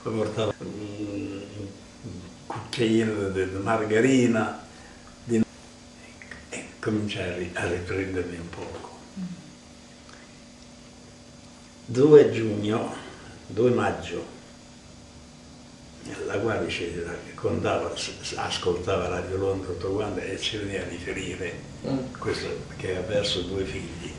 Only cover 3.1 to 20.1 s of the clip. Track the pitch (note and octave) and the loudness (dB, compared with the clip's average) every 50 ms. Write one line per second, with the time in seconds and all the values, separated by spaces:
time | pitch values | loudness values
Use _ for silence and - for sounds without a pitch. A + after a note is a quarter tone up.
3.1 | G#2+ G#2 G2 F#2+ F#2 F#2+ F#2 F#2 F#2 F#2+ G2+ G#2+ A2+ G#2+ G#2+ G#2 G#2+ A2+ B2 C3+ | 2 0 0 0 2 0 0 0 0 -2 0 2 2 2 2 4 4 6 6 8
4.1 | C3+ B2+ A#2+ A2+ A2+ A2 - - - - - - - - - - - - - - | 8 8 8 6 6 4 2 0 -4 -8 -12 -16 -18 -18 -18 -18 -20 -20 -20 -20
5.1 | - - - B2 A#2 A2 A2 - - - - - - - - - - - - - | -20 -16 -4 2 4 4 4 2 -2 -20 -20 -20 -20 -20 -20 -20 -20 -20 -20 -20
6.1 | - - - - - - - - - - - - - - - A2+ G#2+ G#2 G#2 G#2 | -18 -18 -16 -16 -16 -16 -14 -12 -10 -10 -10 -12 -14 -4 -2 0 2 2 0 0
7.1 | - G#2 F#2 F2+ F2 F2+ F2+ F2 - - G2 F2+ E2+ F2+ F2 F#2 F#2+ F#2+ F#2+ F#2 | -2 -2 -2 -2 -2 -4 -4 -4 -4 -2 0 0 0 -2 -2 -2 -2 -2 -2 0
8.1 | F#2 F2+ E2+ F2 F2 E2+ E2+ E2+ - - F2+ E2 D#2+ - - - - - - - | -2 -2 -2 -2 -4 -8 -8 -10 -10 -10 -10 -10 -10 -12 -12 -14 -14 -16 -18 -14
9.1 | - G3 F#3 F3 F3 - - - - - - - - - - - - - - - | -10 -8 -8 -8 -8 -12 -14 -18 -18 -18 -20 -20 -20 -20 -20 -20 -20 -20 -18 -18
10.1 | - - - - - - - - - - - - - - - - - - - - | -18 -18 -18 -20 -20 -20 -20 -20 -20 -20 -20 -20 -20 -20 -20 -20 -20 -20 -20 -20
11.1 | - - - - - - - - - - - - - - - - A#2 B2 C#3 D#3 | -20 -20 -20 -20 -20 -20 -20 -20 -20 -20 -20 -20 -20 -18 -10 -2 6 8 10 12
12.1 | D3+ C#3+ - G#2+ G#2 A2 A2+ G#2+ G#2 G#2 G#2 G#2 G#2+ A#2 - - - - - - | 12 12 12 12 6 2 2 2 0 0 2 2 2 2 0 -2 -6 -8 -10 -12
13.1 | - - - - - - - - G2+ G2+ A#2+ B2 A#2 A2 G#2 G2 F2+ - - - | -14 -14 -16 -16 -16 -16 -14 -6 2 6 6 6 6 6 4 2 0 -2 -6 -6
14.1 | F2 F2 E2+ - - - - - - - - - - - - - - - - - | -6 -6 -6 -8 -12 -16 -18 -18 -20 -20 -20 -20 -20 -20 -20 -20 -20 -20 -20 -20
15.1 | - - - - - - - - - - - - - - - - - - - A#2+ | -20 -20 -20 -20 -20 -20 -20 -20 -18 -18 -20 -20 -20 -20 -18 -18 -18 -14 -12 -12
16.1 | - - - F#2+ G2 G2+ A2+ A2+ G#2 F#2 F2+ E2 - - F2+ E2+ F2 F2 E2+ E2+ | -8 -6 -6 -2 -2 0 2 2 2 2 0 -2 -2 -2 -4 -4 -4 -4 -6 -6
17.1 | F2 - - - - - - G#2+ - F#2+ F#2 G#2+ G2 - E2 - - - - - | -6 -8 -10 -12 -12 -2 -2 0 0 2 2 2 2 2 0 -2 -4 -4 -6 -6
18.1 | - - - - - - - F2+ - - - F#2 F2 E2+ E2+ - F#2+ F#2 F2 F2 | -6 -8 -8 -8 -4 -4 -4 -2 -2 0 2 2 2 2 2 0 2 2 2 0
19.1 | F2+ F2 F2 F2 F#2+ F#2+ G2 G2 G2 F#2+ F#2 - F2 - - G2 F#2+ G#2 G#2+ A2 | 0 -2 -2 -2 0 0 2 2 2 0 -2 -4 -4 -2 -2 0 0 0 0 0